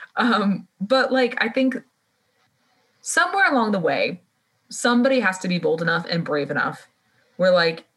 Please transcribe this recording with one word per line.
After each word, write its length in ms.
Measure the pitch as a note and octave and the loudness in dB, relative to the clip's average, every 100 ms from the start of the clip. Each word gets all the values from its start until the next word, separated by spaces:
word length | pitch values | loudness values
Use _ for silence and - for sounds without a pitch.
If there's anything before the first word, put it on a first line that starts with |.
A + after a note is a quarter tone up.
| - - | -10 -2
Um, 500 | A#3 G#3+ G3+ F#3 - - | 0 2 0 -2 -6 -12
but, 300 | G3+ C4 C4 | 0 0 2
like, 240 | C4 B3 A#3+ | 2 0 0
I 80 | A3+ | -4
think 280 | C4 C4 B3+ - _ _ _ _ _ _ _ _ _ _ _ | 0 0 -2 -10 _ _ _ _ _ _ _ _ _ _ _
somewhere 480 | - E4 F4 G4 F#4+ | -4 0 0 2 2
along 220 | C4+ G#3+ | 2 2
the 80 | G3 | 0
way, 420 | D#3 C3+ A2 F3+ _ _ _ _ _ | 0 0 -2 -6 _ _ _ _ _
somebody 520 | - B3 A#3+ B3+ C4 | -4 0 2 2 2
has 180 | G3 F#3 | 0 -2
to 80 | F#3 | -4
be 100 | F3 | -2
bold 240 | D#3+ D#3+ | 0 0
enough 240 | E3 E3 - | 0 -2 -2
and 140 | E3+ D3+ | -4 -2
brave 260 | D3 C#3+ | -4 -4
enough 360 | D3 C3 - - _ _ _ _ - | -4 -4 -6 -16 _ _ _ _ -2
where, 140 | F#3 | 2
like, 340 | F3+ E3 D#3+ - | 4 2 -2 -10